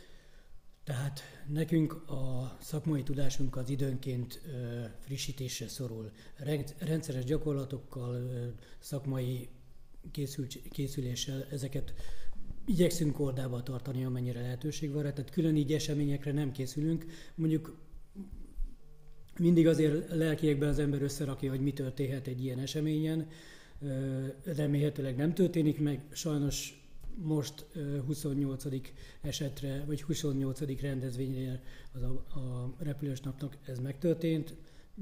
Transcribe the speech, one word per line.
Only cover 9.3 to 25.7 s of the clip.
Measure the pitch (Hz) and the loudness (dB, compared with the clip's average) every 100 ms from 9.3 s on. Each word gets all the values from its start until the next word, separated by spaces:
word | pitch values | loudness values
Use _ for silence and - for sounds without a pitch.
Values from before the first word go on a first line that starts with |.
| 127 - - - - - - - | -2 -6 -14 -16 -16 -14 -14 -8
készülts-, | 151 135 - 123 - - | -4 -4 -4 -6 -6 -8
készüléssel | - 135 147 123 120 - 135 - | -4 -2 -2 -2 -2 -2 -4 -4
ezeket | 143 131 135 - - - - - - - - - | -4 -2 0 0 2 4 6 6 4 0 0 4
igyekszünk | 175 165 - 151 | 6 6 6 2
kordába | 135 139 123 131 120 | 2 2 0 -2 -2
tartani, | 123 123 139 127 | -2 -4 -2 -2
amennyire | 127 127 123 120 | 0 0 -2 -2
lehetőség | 123 123 151 - 151 | -4 -2 -4 -2 -2
van | 147 | 0
rá. | 143 | 0
Tehát | 143 123 | -2 -2
külön | - 160 151 | 2 6 6
így | 139 | 4
eseményekre | 151 - 147 143 143 147 | 2 2 2 2 2 2
nem | 139 143 | 2 2
készülünk. | 131 131 147 156 165 - - - | 0 -2 0 2 2 -2 -10 -8
Mondjuk | - 160 156 160 - - - - 202 196 - - - - - - - - - - - | 0 2 2 0 -12 -14 -14 -12 -12 -12 -10 -6 -2 -2 -4 -14 -16 -16 -14 -8 4
mindig | 170 170 165 | 8 10 8
azért | 156 156 156 - | 8 6 4 0
lelkiekben | 165 160 151 156 139 147 | 2 2 4 4 4 4
az | 143 | 4
ember | 143 139 | 4 2
összerakja, | 139 - 139 127 135 | 0 0 -2 -2 -2
hogy | 131 | 0
mi | 139 | 0
történhet | 139 131 139 135 135 135 | 0 -2 -2 -2 -2 -4
egy | 123 | -2
ilyen | 131 123 | -2 -2
eseményen. | 135 156 156 151 156 160 156 - - - - - | -2 0 2 2 2 0 -2 -10 -16 -18 -16 -8
Ö, | 143 131 135 131 135 - | -4 -2 -2 -2 -4 -6
remélhetőleg | 180 147 147 143 147 - 135 127 | -4 0 4 4 4 2 -2 0
nem | 156 | 2
történik | 170 175 170 151 | 4 4 6 4